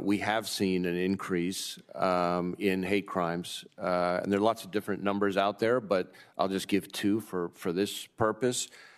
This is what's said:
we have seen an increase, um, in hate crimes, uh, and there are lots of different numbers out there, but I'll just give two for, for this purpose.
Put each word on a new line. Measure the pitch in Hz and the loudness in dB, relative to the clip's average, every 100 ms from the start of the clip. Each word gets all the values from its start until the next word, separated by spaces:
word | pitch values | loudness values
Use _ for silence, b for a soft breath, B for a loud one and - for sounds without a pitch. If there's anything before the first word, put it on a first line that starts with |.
we | 92 101 | 2 2
have | 104 110 98 | 2 0 -2
seen | - 98 92 | 0 2 2
an | 90 87 | 2 0
increase, | 92 98 - 90 87 95 - - - | 0 0 -2 -2 -2 -4 -8 -12 -12
um, | - 92 90 87 90 90 - | -2 0 2 2 0 -2 0
in | 101 92 | 0 2
hate | 92 101 92 | 2 0 0
crimes, | 95 85 87 85 - - - | -2 0 -2 -6 -10 -12 -6
uh, | 92 90 87 90 | 0 2 2 0
and | 95 | 2
there | 98 | 2
are | |
lots | 110 110 | 2 0
of | 95 | -4
different | 104 107 95 | -4 -4 -2
numbers | 101 98 101 95 | -2 0 2 2
out | 101 101 | 0 2
there, | 113 123 | 2 2
but | 107 95 - - B B | 2 0 0 -10 B B
I'll | 95 | 0
just | 95 - | 0 0
give | 98 - | 0 0
two | - 101 110 | -2 0 0
for, | 110 92 85 | -2 -4 -4
for | - 92 | -4 -2
this | 85 104 - - | 0 0 -4 -8
purpose. | - 110 107 123 123 - B B | 0 2 2 0 0 -6 B B